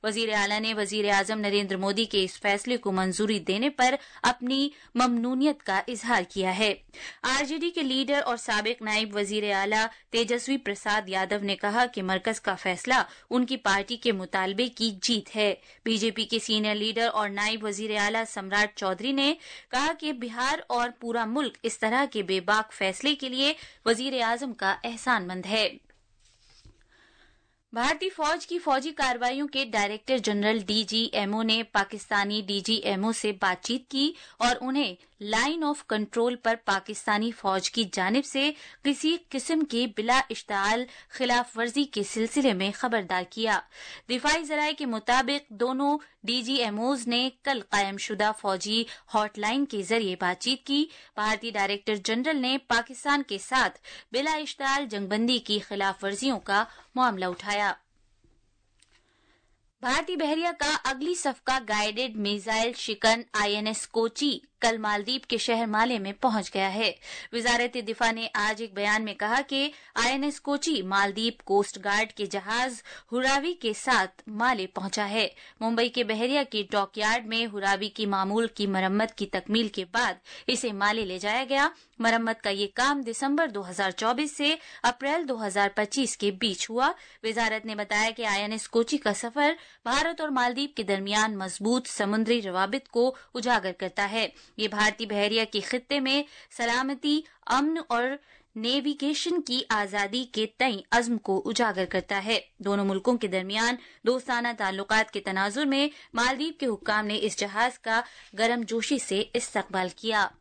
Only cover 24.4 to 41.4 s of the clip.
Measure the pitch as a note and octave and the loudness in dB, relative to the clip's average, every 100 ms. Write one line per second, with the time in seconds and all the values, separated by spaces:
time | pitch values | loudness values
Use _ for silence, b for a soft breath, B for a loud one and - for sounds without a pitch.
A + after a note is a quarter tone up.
24.4 | C4+ A3 G3 G3 A#3 A3+ - A#3 F3 F3+ | -4 -2 -2 -2 -6 -6 0 0 0 -6
25.4 | F#3 A3 G#3 - _ _ _ _ _ _ | -2 0 0 -2 _ _ _ _ _ _
26.4 | _ - - _ b b b b b b | _ -20 -20 _ b b b b b b
27.4 | b b _ A3+ B3+ D#4 F#4 - D4+ E4 | b b _ -2 0 0 -2 -2 -2 -2
28.4 | - F4 D#4+ C4+ C#4+ D4+ C4+ A#3+ B3 C4+ | -4 -4 2 2 0 -2 0 0 0 -2
29.4 | C#4+ C4+ B3+ G#3+ G3+ G#3+ - C4 G#3+ G3+ | -2 -2 -2 0 0 -4 0 0 2 2
30.4 | G#3 A3 F#3+ G#3+ G3 A3 A3+ - G3+ G#3+ | 2 2 2 0 0 0 0 0 0 0
31.4 | A3+ A3 A3+ G#3 G3 G#3 - G#3 G3+ G#3 | 0 0 0 0 0 -6 -2 0 0 -2
32.4 | F#3+ G3+ F#3+ A3 G#3 F#3+ G#3+ A3+ G#3+ G3 | -2 -4 0 0 0 0 0 0 -2 0
33.4 | F#3+ F3+ - B3+ - C4+ C#4+ F4 B B | 0 0 -2 -6 -4 0 0 -2 B B
34.4 | - B3 B3+ C4+ A#3+ F3+ b b G#3 G#3+ | 0 2 0 0 -2 -4 b b -2 0
35.4 | C4 E4 D4+ D4 - G#3+ G#3 A#3 A#3 A#3+ | 2 0 -2 -2 -2 -2 0 2 0 2
36.4 | A3+ A3+ - G3 F#3+ G#3+ - G#3 A3+ A3 | 0 0 0 -2 -2 -6 0 0 0 -2
37.4 | G3 F#3+ F#3 - G#3 - F#3 A#3+ C#4 C4+ | 0 0 0 -2 -2 0 2 2 0 0
38.4 | C#4+ D4+ B B C#4 C4+ D#4 E4+ _ C#4 | 0 -2 B B -2 0 0 0 _ -6
39.4 | - D#4+ D4+ A#3 B3 G#3 A3+ C4 - A3 | 0 0 0 0 -2 -2 2 2 2 -8
40.4 | - G3+ G3 A#3 B3+ B B - B3+ A#3+ | -4 0 2 0 -2 B B -4 2 2